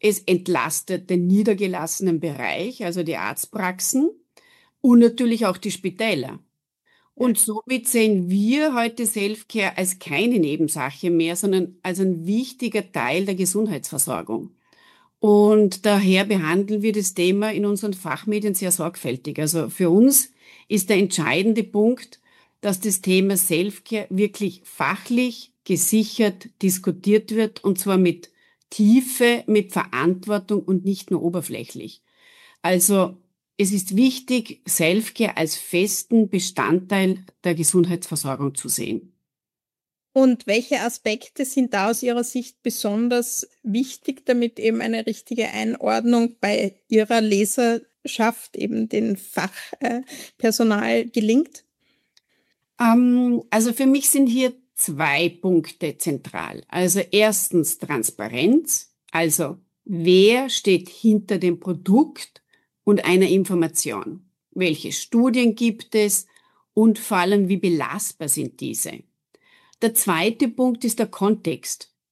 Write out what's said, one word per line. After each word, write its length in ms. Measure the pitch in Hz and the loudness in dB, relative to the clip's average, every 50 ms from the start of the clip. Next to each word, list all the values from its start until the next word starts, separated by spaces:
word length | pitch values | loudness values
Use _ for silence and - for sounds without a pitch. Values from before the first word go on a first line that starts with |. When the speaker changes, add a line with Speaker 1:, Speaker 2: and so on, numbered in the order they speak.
Speaker 1:
es 180 | - 214 202 208 | 0 0 0 0
entlastet 920 | - 190 185 175 185 180 175 127 120 156 - - - - 185 180 185 - | 0 0 0 0 0 0 -2 -2 -2 -2 -6 -8 -6 -6 -8 -8 -4 -2
den 180 | 180 175 175 | -2 0 2
niedergelassenen 920 | 180 190 208 202 226 208 185 202 185 180 170 160 165 - - 196 180 165 151 | 2 2 4 4 2 0 0 -2 -4 -4 -6 -6 -6 -6 -4 -2 -2 -2 -2
Bereich, 640 | 170 160 143 - 117 87 71 135 185 247 254 - 208 | -4 -6 -6 -6 -6 -4 -4 -4 -6 -8 -8 -8 -8
also 180 | 175 175 180 165 | -6 -6 -4 -4
die 120 | 165 139 | -4 -6
Arztpraxen 920 | 85 92 104 - - - - - 208 185 180 185 185 - - - 262 302 392 - - _ _ _ _ _ _ _ _ _ _ _ _ | -4 -6 -6 -6 -8 -10 -10 -8 -6 -6 -6 -6 -4 -4 -2 0 0 0 0 -2 -6 _ _ _ _ _ _ _ _ _ _ _ _
und 180 | - 240 240 233 | 4 6 8 8
natürlich 460 | 233 233 233 240 247 233 226 220 226 | 8 6 4 2 0 0 0 0 0
auch 120 | 190 185 | -2 -2
die 140 | 190 - 202 | -2 -6 -8
Spitäler. 680 | - - - 185 185 - 226 220 185 139 120 131 113 - - _ _ _ _ _ _ _ _ _ _ _ _ _ _ | -8 -6 -6 -8 -6 -4 -2 -2 -2 -2 -4 -8 -12 -16 -20 _ _ _ _ _ _ _ _ _ _ _ _ _ _
Und 240 | - 247 247 208 | -2 0 0 2
Speaker 2:
Ja. 60 | - - | 2 0
Speaker 1:
somit 420 | 220 208 214 - 247 262 240 240 | -2 -2 -6 -4 -4 -4 -2 -2
sehen 420 | - - 233 220 220 208 185 175 180 | 0 2 2 4 4 4 2 0 0
wir 440 | 190 202 208 226 269 302 311 311 254 | 0 0 2 2 2 2 2 0 0
heute 320 | 240 233 233 233 240 233 | 0 -2 -2 -4 -4 -4
Selfcare 720 | 226 - 208 196 208 214 214 - - - 220 196 185 - | -4 -2 -2 -4 -4 -4 -8 -12 -8 -4 -4 -2 -2 -2
als 220 | 190 185 180 - - | -4 -4 -4 -6 -8
keine 400 | - - 143 156 214 247 247 196 | -10 -6 -2 0 0 2 2 2
Nebensache 680 | 160 143 151 151 160 147 - 151 127 139 139 - - 175 | 2 0 0 -2 -2 -2 -2 -4 -6 -6 -6 -6 -2 0
mehr, 240 | 170 165 165 165 175 | 0 0 0 0 -2
sondern 400 | - 208 202 190 190 180 180 - _ - | -2 -2 0 0 0 -2 -4 -8 _ -8
als 160 | 185 180 190 | -8 -4 -2
ein 260 | 190 190 175 165 165 | 0 0 -2 -2 -2
wichtiger 640 | 185 208 233 262 254 - - 247 226 220 208 190 - | -2 -2 -2 -2 -6 -8 -8 -6 -4 -4 -4 -6 -4
Teil 340 | - 143 117 123 151 185 196 | -6 -4 -2 -2 -2 -2 -2
der 100 | 202 190 | -2 -2
Gesundheitsversorgung. 1160 | 180 185 - - 208 220 214 160 127 - - 160 131 - - 120 82 - - 110 - - - - _ _ _ _ _ _ _ _ _ _ _ _ _ | -2 -2 -2 0 -2 -2 -2 -4 -6 -8 -8 -6 -4 -4 -4 -4 -6 -6 -6 -8 -8 -8 -12 -18 _ _ _ _ _ _ _ _ _ _ _ _ _
Und 640 | - 208 208 208 208 208 214 214 208 185 190 - - | 4 6 6 6 6 6 6 6 4 2 0 0 0
daher 400 | 208 202 196 196 185 185 185 196 | 2 2 4 4 4 4 4 2
behandeln 560 | 202 202 190 156 156 175 196 202 202 214 208 | 2 0 0 0 0 0 0 0 -2 -2 -2
wir 120 | 208 220 202 | 0 0 0
das 200 | 214 190 - - | 0 -4 -4 -2
Thema 380 | 190 175 180 190 202 214 220 | 0 0 2 2 0 0 -2
in 140 | 208 170 208 | -2 -2 -2
unseren 280 | 202 208 196 220 208 185 | -2 -2 -2 -4 -6 -8
Fachmedien 640 | 185 - 160 131 - - 214 208 208 208 208 185 | -8 -6 -8 -8 -6 -4 -4 -2 -2 -2 -2 -2
sehr 160 | - 196 180 | -2 -2 -2
sorgfältig. 680 | - - 156 170 170 - - 131 127 127 - 151 139 147 | -2 -2 -4 -6 -6 -6 -6 -6 -6 -6 -8 -8 -6 -4
Also 300 | 151 151 170 160 135 - | -4 -2 -2 -2 -4 -4
für 200 | - - 185 165 | -2 0 2 4
uns 420 | 170 208 240 277 262 - - - _ _ _ - - - _ | 6 6 6 6 4 2 0 -2 _ _ _ -20 -20 -20 _
ist 220 | _ 214 196 190 202 | _ -2 -2 0 2
der 80 | 208 | 2
entscheidende 640 | 185 202 185 - 170 151 110 135 175 196 226 214 226 - | 2 2 0 0 -2 -2 0 0 0 0 0 0 0 -2
Punkt, 560 | - - 208 214 233 254 - - - - _ _ _ _ _ _ _ _ _ | -2 0 0 2 2 0 -2 -8 -16 -20 _ _ _ _ _ _ _ _ _
dass 180 | - 202 185 185 | -4 -4 -4 -2
das 220 | - 214 190 - | -2 -4 -4 -2
Thema 360 | - 185 185 190 190 196 202 | 0 2 2 2 2 2 0
Selfcare 680 | 185 - - 165 165 185 208 202 - _ - 226 214 - - | 0 0 0 0 0 0 -2 -6 -10 _ -8 -6 -6 -6 -4
wirklich 520 | 190 185 208 202 196 - 208 175 - - _ | -2 0 0 -2 -2 -4 -6 -6 -6 -10 _
fachlich 920 | - - - 147 139 190 202 - - 240 240 254 247 233 - - - _ _ _ | -20 -8 -4 -4 -4 -4 -6 -6 -4 -2 -2 -2 -2 -4 -10 -18 -20 _ _ _
gesichert 880 | - 180 156 - - 214 220 208 214 - - 220 208 196 - - - _ _ | -2 -2 0 0 0 2 0 0 0 0 0 0 0 0 -4 -12 -20 _ _
diskutiert 720 | 196 185 185 - - 196 160 - - 202 208 214 214 - 214 | -2 -2 -2 0 -2 -4 -4 -2 0 2 2 2 2 0 -2
wird, 280 | 226 220 214 - - - | -2 -2 -2 -4 -4 -2
und 140 | 202 185 | -2 -2
zwar 200 | - - 196 190 | -2 -2 0 2
mit 340 | 190 185 175 170 - - - _ _ _ _ _ _ _ _ | 4 2 2 0 -2 -10 -20 _ _ _ _ _ _ _ _
Tiefe, 720 | - - 208 208 233 262 254 - - - 240 240 240 240 - | -2 2 4 6 6 6 4 0 0 2 2 2 2 2 0
mit 260 | - 214 208 202 - - | 0 0 0 0 0 -4
Verantwortung 880 | 190 - - 120 127 147 170 185 180 - 208 208 208 202 - 208 190 - | -6 -4 -4 -4 0 0 0 0 0 -2 -4 -4 -4 -2 -2 -4 -4 0
und 220 | 185 190 175 185 | -2 -2 0 0
nicht 260 | 196 196 190 - - | -2 -4 -4 -4 -4
nur 100 | 190 - | -2 -2
oberflächlich. 800 | - 175 175 175 139 - 127 - 120 - - 127 - - - _ _ _ _ _ _ _ _ _ - _ _ _ | -2 -2 -4 -4 -6 -6 -8 -10 -10 -12 -14 -16 -16 -16 -18 _ _ _ _ _ _ _ _ _ -20 _ _ _
Also 560 | - 175 185 180 180 - 202 190 185 180 - - _ _ _ _ _ _ _ | -2 0 2 2 2 2 2 2 2 0 -4 -10 _ _ _ _ _ _ _
es 140 | - 202 190 208 | -2 -2 0 0
ist 220 | 190 185 - 190 | -2 -4 0 2
wichtig, 640 | 214 262 262 254 - - - 254 240 226 - - - _ | 4 4 4 2 -2 -4 -2 -2 -2 -2 -6 -12 -16 _
Selfcare 720 | - - - 165 165 185 220 220 - - - 226 - - | -6 0 2 2 2 2 2 0 -4 -2 -2 -2 -2 0
als 180 | - 165 156 - | -2 -4 -4 -4
festen 720 | - - - 180 175 196 202 - - - - 233 226 214 190 | -8 -8 -4 0 0 0 0 -2 -6 -2 2 2 2 4 2
Bestandteil 960 | 202 180 - - - 151 113 113 165 185 185 185 202 196 190 190 185 185 - - _ _ - | 0 -2 -4 -4 -4 -4 0 0 0 0 0 0 0 2 2 0 0 -4 -8 -16 _ _ -4
der 100 | 180 165 | -2 -2
Gesundheitsversorgung 1040 | 165 160 - - 180 175 180 170 175 - - 160 147 - 135 135 131 143 135 139 | 0 0 2 2 2 2 2 0 -4 -6 -8 -8 -6 -6 -6 -4 -4 -4 -6 -6
zu 140 | - - - | -8 -6 -6
sehen. 420 | - - - - 107 - - _ _ _ _ _ _ _ _ _ _ _ _ _ _ _ _ _ _ _ _ _ _ | -6 -6 -4 -6 -6 -8 -10 _ _ _ _ _ _ _ _ _ _ _ _ _ _ _ _ _ _ _ _ _ _
Speaker 2:
Und 340 | 269 269 254 240 - - | 4 4 4 4 2 0
welche 320 | 294 214 233 247 - 294 233 | 0 0 0 0 -2 -4 -2
Aspekte 640 | 208 240 - - - 220 214 - - - _ - 269 | -2 -4 -6 -4 -4 -4 -4 -4 -8 -12 _ -6 -6
sind 280 | 262 - 277 254 247 - | -2 0 0 0 0 0
da 160 | 196 196 220 | 0 0 0
aus 120 | 226 - | -2 -2
Ihrer 220 | 254 240 240 240 240 | -2 -2 -2 -2 -4
Sicht 400 | - - 247 233 - - _ _ | -4 -6 -8 -8 -8 -14 _ _
besonders 840 | 240 226 - - 208 208 220 240 240 247 240 233 - - - - - _ _ | -6 -6 -4 -4 -2 -2 -2 0 0 0 0 -2 -2 -6 -6 -8 -8 _ _
wichtig, 640 | - 220 196 240 269 262 - - _ 285 262 - _ | -6 -4 -2 -2 -2 -4 -8 -8 _ -8 -8 -4 _
damit 320 | - 247 240 240 233 - - | 0 0 0 0 -2 -4 -2
eben 220 | - 226 226 226 | -2 -2 0 0
eine 240 | 226 226 226 226 220 | -2 -4 -4 -4 -4
richtige 440 | 226 214 - - - 233 240 214 - | -6 -8 -8 -10 -8 -6 -4 -4 -4
Einordnung 880 | - 214 220 220 247 - - - - - 233 240 240 233 233 233 - _ | -4 -4 -4 -4 -4 -4 -2 -2 -2 0 2 2 2 2 2 0 -2 _
bei 340 | - 202 214 220 214 190 - _ _ | -2 -2 0 0 -2 -4 -6 _ _
Ihrer 340 | _ 220 214 214 214 233 226 | _ 2 2 4 4 2 2
Leserschaft, 1400 | 220 214 202 196 214 - - 262 240 233 233 226 - _ _ _ - - - - 214 233 233 - - - - | 2 2 2 2 2 0 0 0 2 2 0 -2 -4 _ _ _ -14 -10 -4 -2 0 0 -2 -4 -12 -14 -8
eben 320 | - 208 220 220 226 226 220 | -6 -6 -4 -2 -4 -4 -2
den 260 | - 214 226 220 196 | -2 -2 -2 -2 -2
Fach-, 580 | 190 - - - 185 180 190 - - - - - - | -4 -8 -8 -6 -6 -6 -6 -8 -14 -16 -16 -10 -6
äh, 220 | - - 233 247 262 - - - - - _ | -6 -4 -4 -6 -8 -12 -16 -20 -20 -20 _
Personal 680 | _ - 226 220 - 233 220 208 208 226 226 233 233 233 | _ -2 0 2 2 2 2 2 0 0 0 0 0 0
gelingt? 560 | 240 - 233 214 214 226 277 330 - - - _ _ _ _ _ _ _ _ _ _ _ _ _ _ _ _ _ _ _ _ _ _ _ - | -2 -2 -2 0 2 2 2 2 0 -6 -18 _ _ _ _ _ _ _ _ _ _ _ _ _ _ _ _ _ _ _ _ _ _ _ 0
Speaker 1:
Ähm, 640 | 240 226 226 247 247 247 247 247 247 247 240 233 - - | 2 4 6 6 6 4 4 4 4 2 0 0 -2 -2
also 220 | 226 226 220 240 233 | -2 0 0 0 0
für 120 | - 269 | 2 2
mich 240 | 262 269 285 - - | 4 4 4 2 2
sind 180 | - 277 277 | 2 4 2
hier 260 | 240 233 262 254 254 254 - _ _ _ | 2 2 2 0 0 -2 -6 _ _ _
zwei 540 | - - - 147 139 160 143 143 151 175 170 | -6 -4 -4 -2 -2 0 0 2 2 0 0
Punkte 680 | 175 - - 185 180 160 151 - - _ 170 147 143 | -2 -4 0 2 2 2 2 0 -6 _ -6 -6 -6
zentral. 640 | - - 170 143 135 - - - 85 82 52 50 - - | -6 -4 -4 -4 -4 -8 -10 -10 -10 -10 -10 -12 -14 -16
Also 320 | _ - 180 185 180 185 196 - - | _ -4 -2 0 2 0 0 -2 0
erstens 640 | - 208 214 220 208 - - - - 170 147 - - | 2 2 4 4 2 0 -2 0 0 0 0 0 -4
Transparenz, 1160 | - - - 147 113 113 - - - 104 110 117 123 151 208 269 330 - - - - - - _ _ _ _ | -8 -8 -6 -4 -4 -4 -6 -6 -8 -10 -8 -2 0 2 4 4 2 2 0 -4 -4 -4 -10 _ _ _ _
also 460 | - 165 170 160 - - 156 135 - - _ _ _ _ _ | -2 0 0 0 0 -2 -2 -4 -6 -12 _ _ _ _ _
wer 640 | - 185 170 165 180 180 190 196 214 240 254 277 - | -8 -6 0 4 6 6 8 8 6 6 4 0 -2
steht 400 | - - - 196 185 170 180 - | -4 -2 0 2 2 0 0 -6
hinter 480 | - - - 220 214 208 214 - 202 | -10 0 2 4 4 4 2 -2 -2
dem 220 | 170 185 180 170 175 | 0 0 -2 -2 -2
Produkt 800 | - 185 170 - - 190 196 269 330 311 - - - - _ _ _ _ _ _ _ _ _ _ _ | -4 -8 -8 -4 0 4 4 4 4 2 -2 -10 -18 -20 _ _ _ _ _ _ _ _ _ _ _
und 220 | 202 208 180 - | 2 2 2 4
einer 240 | 170 180 185 190 147 | 2 4 4 4 4
Information? 960 | 185 196 185 - 185 175 165 160 160 - - 143 107 98 - - - - - _ _ _ _ _ | 4 2 2 0 0 0 0 -2 -2 -4 -6 -4 -6 -8 -8 -10 -14 -16 -18 _ _ _ _ _
Welche 400 | _ 180 185 165 151 - - 160 | _ -2 -2 -2 -2 -4 -6 -8
Studien 640 | 147 - - - - 233 247 262 226 254 240 233 214 | -8 -10 -6 0 2 2 4 4 2 2 2 2 0
gibt 400 | - 240 233 226 233 - - - | 0 -2 -2 -2 -4 -8 -4 0
es 300 | 214 208 208 202 - - _ _ _ _ _ _ _ _ _ _ | 0 0 0 0 -4 -4 _ _ _ _ _ _ _ _ _ _
und 260 | 214 220 226 208 - | 4 4 4 4 2
vor 180 | - - 208 | -2 -2 0
allem, 300 | 180 175 190 202 202 190 | 0 2 2 2 2 2
wie 100 | 180 202 | 2 0
belastbar 720 | 170 202 180 170 151 123 120 147 202 - - - - 160 | 0 2 0 0 0 -2 -4 -6 -8 -8 -10 -10 -8 -6
sind 320 | 139 - 151 131 117 - - | -4 -4 -4 -4 -8 -10 -10
diese? 440 | - 120 113 - - - - - - _ _ _ _ _ _ _ _ _ _ _ _ _ _ _ 226 | -10 -8 -8 -8 -8 -8 -10 -14 -18 _ _ _ _ _ _ _ _ _ _ _ _ _ _ _ -2
Der 100 | 220 220 | 0 0
zweite 540 | - - 202 170 160 180 226 226 - 285 | 0 0 0 0 0 0 0 0 0 -2
Punkt 360 | 233 226 - 254 254 233 233 - | -2 0 0 0 0 0 -2 -4
ist 160 | 226 - - | -4 -2 -2
der 80 | 220 | -4
Kontext. 880 | 220 - - 196 208 214 214 - 165 131 - - - - - - - _ _ _ _ | -4 -4 0 0 0 0 0 -2 -4 -6 -6 -8 -10 -12 -12 -14 -20 _ _ _ _